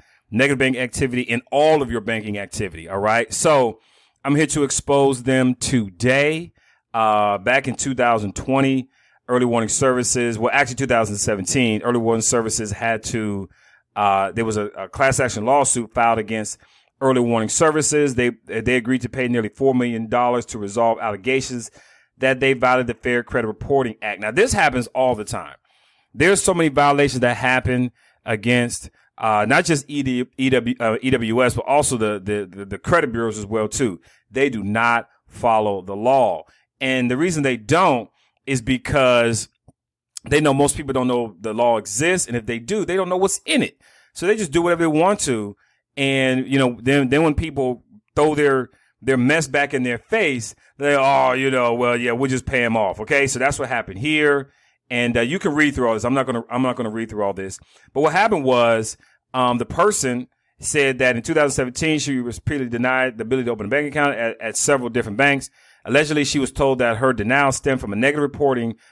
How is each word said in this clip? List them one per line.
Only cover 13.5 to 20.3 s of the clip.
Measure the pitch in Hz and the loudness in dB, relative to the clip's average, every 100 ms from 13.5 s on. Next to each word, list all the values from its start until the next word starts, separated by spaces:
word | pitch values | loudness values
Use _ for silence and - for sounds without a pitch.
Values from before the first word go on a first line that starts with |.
| _ _ _ _ 104 | _ _ _ _ -2
uh, | 101 98 95 | 2 2 0
there | 110 | -2
was | 113 107 | -2 -2
a, | 104 | -4
a | - 95 | -8 -12
class | - 135 135 | 0 0 2
action | 123 107 110 | -2 -2 2
lawsuit | 143 131 123 110 | 2 2 0 -4
filed | 127 117 113 | 0 2 2
against | 104 110 107 - _ _ _ - | -2 -6 -6 -12 _ _ _ -2
early | 135 127 | 2 2
warning | 120 117 110 | 2 2 0
services. | - 160 156 143 151 147 123 | 2 2 2 0 2 0 2
They, | 123 113 - | -2 -2 -8
they | 107 113 127 | -6 0 0
agreed | 113 127 | 0 -2
to | 113 | -2
pay | 127 123 | -6 -2
nearly | 120 107 | -2 -2
four | - 135 127 | 0 2 2
million | 120 113 113 | 0 -4 -2
dollars | 120 123 | 0 2